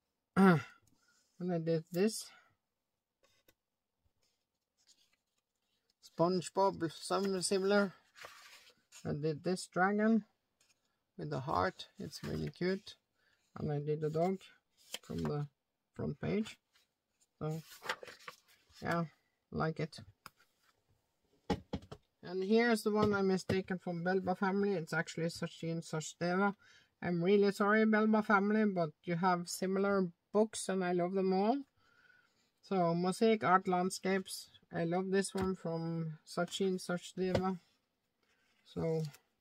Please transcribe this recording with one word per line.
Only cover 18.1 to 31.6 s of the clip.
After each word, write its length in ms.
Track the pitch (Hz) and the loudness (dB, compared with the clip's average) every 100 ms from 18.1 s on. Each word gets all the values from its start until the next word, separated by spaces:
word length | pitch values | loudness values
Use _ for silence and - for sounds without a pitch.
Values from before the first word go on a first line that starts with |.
| - - - _ _ _ - | -18 -20 -20 _ _ _ -10
yeah, 220 | - 170 160 _ _ _ - | -4 -4 -4 _ _ _ -10
like 280 | 151 160 160 | -4 -4 -4
it. 200 | 156 - - - - _ _ _ _ _ _ _ _ _ _ _ - - - - - - _ _ | -6 -8 -20 -20 -20 _ _ _ _ _ _ _ _ _ _ _ -4 -4 -4 -12 -12 -20 _ _
And 200 | 175 185 | -8 -4
here's 400 | 190 226 240 220 | 2 4 6 2
the 80 | 214 | 2
one 240 | 208 208 202 | 2 2 2
I 80 | |
mistaken 560 | 190 185 - 190 - 185 | 2 2 0 -2 0 -4
from 260 | 180 170 175 | -4 -4 0
Belba 320 | 190 185 180 | 0 0 0
family. 360 | 190 196 202 | 0 0 0
It's 200 | 185 160 | -2 -2
actually 320 | 160 165 - 165 | -4 -4 -4 -4
Sachin 560 | - 170 - 165 165 | -4 -10 -6 -6 -6
Sachdeva. 720 | - 156 - - 175 185 202 - - - _ - | -4 -6 -6 -4 -2 2 0 -2 -14 -20 _ -8
I'm 200 | 170 175 | -4 0
really 280 | 180 202 202 | 4 4 4
sorry, 320 | 196 202 214 220 | 2 2 4 4
Belba 380 | 214 220 214 | 4 4 4
family, 400 | 214 202 202 214 214 | 4 2 4 2 2
but 260 | 185 160 - | 0 -2 -4
you 120 | - 170 | -4 0
have 340 | 185 175 175 | 2 0 -2
similar 580 | - 185 190 202 196 180 - _ | -4 -2 0 2 2 0 -4 _
books 380 | 208 220 - - | 0 0 -2 -4
and 140 | 190 | -2
I 80 | 180 | 0
love 220 | 180 175 | 0 0
them 200 | 196 190 | 0 2
all. 240 | 185 208 277 | 2 2 0